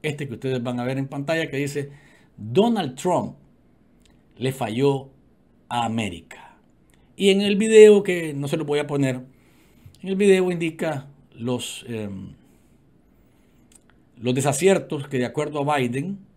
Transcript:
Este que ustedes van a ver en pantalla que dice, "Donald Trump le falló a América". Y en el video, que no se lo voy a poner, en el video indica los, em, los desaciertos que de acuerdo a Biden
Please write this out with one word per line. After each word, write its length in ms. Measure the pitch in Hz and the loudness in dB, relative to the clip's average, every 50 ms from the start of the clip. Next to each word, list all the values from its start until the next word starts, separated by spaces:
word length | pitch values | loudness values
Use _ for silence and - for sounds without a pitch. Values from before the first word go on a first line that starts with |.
Este 240 | - 156 143 143 147 | -4 -6 -6 -6 -8
que 80 | - 120 | -10 -10
ustedes 280 | - - 131 131 123 | -8 -6 -4 -4 -4
van 180 | 120 127 123 123 | -4 -6 -6 -4
a 40 | 120 | -4
ver 140 | 127 135 139 | -4 -4 -6
en 80 | 135 | -6
pantalla 440 | 139 147 143 143 147 160 165 160 151 | -8 -8 -10 -6 -4 -4 -4 -4 -4
que 80 | 139 135 | -6 -6
dice, 320 | 143 143 147 147 139 143 - - - - - _ - _ _ | -6 -6 -6 -8 -10 -10 -14 -20 -20 -20 -20 _ -20 _ _
"Donald 600 | - 98 110 120 160 208 240 233 208 175 135 - | -16 -12 -2 0 2 2 2 2 -2 -4 -6 -8
Trump 400 | - - 180 175 143 107 98 - - - _ _ _ _ _ _ _ _ _ _ _ _ _ _ _ _ _ _ | -6 -2 -2 0 0 -2 -4 -10 -16 -20 _ _ _ _ _ _ _ _ _ _ _ _ _ _ _ _ _ _
le 160 | - 117 135 | -6 -6 -6
falló 580 | 131 - 127 107 107 120 139 143 139 135 135 - - _ _ _ _ _ _ _ _ _ _ _ | -4 -4 -6 -6 -2 0 0 2 0 0 -6 -12 -20 _ _ _ _ _ _ _ _ _ _ _
a 160 | 120 120 117 | -4 -4 -2
América". 720 | 113 113 117 113 - - 85 - _ - - - - - _ _ _ _ _ _ _ _ _ _ _ _ | -2 -2 -4 -4 -6 -8 -12 -18 _ -20 -20 -20 -20 -20 _ _ _ _ _ _ _ _ _ _ _ _
Y 140 | - 190 196 | 0 2 4
en 140 | 190 196 | 4 4
el 140 | 202 202 208 | 2 0 0
video, 460 | 196 226 220 220 214 214 214 208 202 | 0 2 8 10 12 12 12 12 8
que 300 | 202 196 180 175 165 156 | 6 0 -2 -4 -4 -6
no 160 | 147 139 139 143 | -6 -6 -4 -4
se 80 | 165 | -4
lo 80 | 165 156 | -4 -2
voy 140 | 147 147 147 | -2 -2 -2
a 80 | 151 | -2
poner, 300 | 147 147 143 139 135 127 127 127 - - _ _ _ _ _ _ _ _ _ _ - - - | -2 0 0 0 0 0 -4 -8 -14 -20 _ _ _ _ _ _ _ _ _ _ -20 -20 -14
en 60 | - 185 | -8 -6
el 80 | 196 | -2
video 340 | 190 208 202 190 185 185 180 | 2 4 6 6 4 4 -2
indica 600 | 180 165 170 165 160 - - 165 151 139 - - - - - _ _ | -2 -2 -4 -6 -6 -4 -6 -4 -4 -6 -10 -14 -20 -20 -20 _ _
los, 500 | - 113 123 123 120 - - - - - | -10 -6 -6 -6 -6 -6 -10 -14 -14 -14
em, 500 | - 117 110 107 101 98 95 95 92 - _ _ _ _ _ _ _ _ _ _ _ _ _ _ _ _ _ _ _ _ _ _ _ _ _ _ _ _ - _ _ _ _ _ _ _ | -12 -10 -10 -8 -10 -10 -12 -14 -16 -18 _ _ _ _ _ _ _ _ _ _ _ _ _ _ _ _ _ _ _ _ _ _ _ _ _ _ _ _ -20 _ _ _ _ _ _ _
los 180 | - 110 123 127 | -8 -4 -4 -2
desaciertos 760 | 139 131 147 143 143 175 190 196 170 - - 160 143 135 - | 0 -2 -2 -2 2 2 2 2 2 0 -6 -10 -10 -10 -6
que 100 | - 127 | -4 -4
de 80 | 123 | -4
acuerdo 440 | 117 - 151 151 151 147 151 143 147 | -4 -4 -6 -6 -4 -4 -6 -2 -2
a 60 | 147 | 0
Biden 440 | 143 123 120 120 135 147 185 202 196 - - _ | 0 -2 -2 -4 -6 -8 -8 -10 -12 -14 -20 _